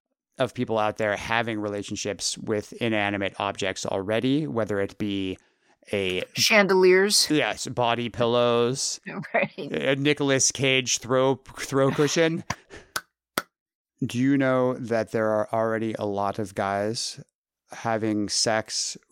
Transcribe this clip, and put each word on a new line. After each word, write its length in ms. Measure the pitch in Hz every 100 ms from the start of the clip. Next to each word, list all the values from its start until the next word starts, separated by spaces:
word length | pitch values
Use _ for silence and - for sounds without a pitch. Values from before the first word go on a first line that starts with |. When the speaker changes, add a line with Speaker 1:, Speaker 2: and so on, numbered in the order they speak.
| _ _ _ -
Speaker 1:
of 160 | 123
people 240 | - 117 110
out 180 | 107 104
there 180 | 107 98
having 440 | - 113 117 107
relationships 760 | 104 101 98 104 107 98 - -
with 340 | - 104 -
inanimate 600 | - 117 107 101 101 95 -
objects 460 | 101 - 95 95 -
already, 600 | 98 95 113 131 143 147
whether 340 | 113 104 101
it 160 | 98 -
be 400 | 104 98 95 90 _ _ _ _ -
a 300 | 104 92 90 -
Speaker 2:
Chandeliers. 920 | - - 220 190 185 185 185 202 202 -
Speaker 1:
Yes, 360 | 151 110 - 135
body 420 | 123 120 117 120
pillows. 920 | - 117 120 120 117 120 139 - - 180
Speaker 2:
<laughs> 40 | 185 -
Right. 380 | 233 - - 143
Speaker 1:
A 240 | 156 135 139
Nicolas 560 | 143 147 143 135 -
Cage 460 | - 139 131 127 -
throw, 380 | - 131 135 127 - -
throw 320 | - 135 135
cushion. 540 | 143 143 170 165 170 - - _ - - - - _
Speaker 2:
<laughs> 840 | _ - - _ _ _ _ _ 117
Speaker 1:
Do 120 | 120
you 180 | 135 139
know 360 | 131 127 127
that 380 | 127 117 113 110
there 160 | 117 110
are 180 | 107 107
already 420 | 113 113 110 110 104
a 60 | 104
lot 320 | 101 101 101
of 160 | 98
guys 640 | 101 98 101 107 120 - - - _ _ _ _
having 560 | - 117 113 110 107 101
sex 680 | - 120 110 - - - - _